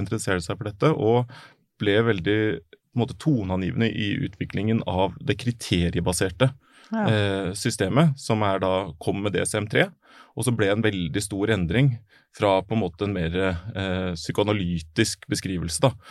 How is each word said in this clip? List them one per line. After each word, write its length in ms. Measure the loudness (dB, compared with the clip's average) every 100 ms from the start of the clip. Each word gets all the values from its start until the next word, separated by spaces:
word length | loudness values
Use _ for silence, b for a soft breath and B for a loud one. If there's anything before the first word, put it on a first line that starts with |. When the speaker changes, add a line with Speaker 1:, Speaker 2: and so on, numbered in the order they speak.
Speaker 1:
å 20 |
interessere 380 | -2 -4 -2 -2
seg 140 | -2 -6
for 80 |
dette, 240 | -6 0 0 2
og 300 | 4 4 2 B B B _ -4
ble 220 | 2 4
veldig, 580 | 4 2 2 2 0 -2 -10 -20 _
på 20 | -2
en 100 | -2
måte, 120 | 0
toneangivende 720 | 0 2 2 -2 -2 0 0
i 220 | 0 -4 -2 -4
utviklingen 560 | -6 -6 -2 0 0 0
av 260 | 0 0 -2
det 140 | -4 -4
kriteriebaserte, 1120 | -4 -4 0 2 2 0 0 0 0 2 0 -2 b b b
Speaker 2:
Ja. 160 | -2 2
Speaker 1:
eh, 460 | 2 2 0 -2
systemet, 680 | -2 -4 0 0 4 4 2
som 240 | -2 0
er 160 | 2 2
da, 340 | 2 0 -2 -6
kom 240 | -4 -2
med 100 | 0
D 80 | -2
S 140 | -2
M 120 | -4 -2
tre, 220 | 0 0 -4 b b b -4
og 80 |
så 100 | -2 2
ble 140 | 2
en 120 | 2
veldig 400 | 2 0 -4 -4
stor 240 | -4 -2 0
endring 480 | 0 2 4 2 2 -10 b b
fra 280 | -2 2 2
på 100 | 2
en 80 | -2
måte 220 | -2 -2
en 80 | -4
mer, 220 | -2 -2 0 0 -2 -6
eh, 380 | -6 -4 -2 -4
psykoanalytisk 1120 | -6 -4 0 2 2 0 -4 -4 -2 -2 -2 -6
beskrivelse 500 | -6 -4 -4 -4 2
da, 120 | 0 0 B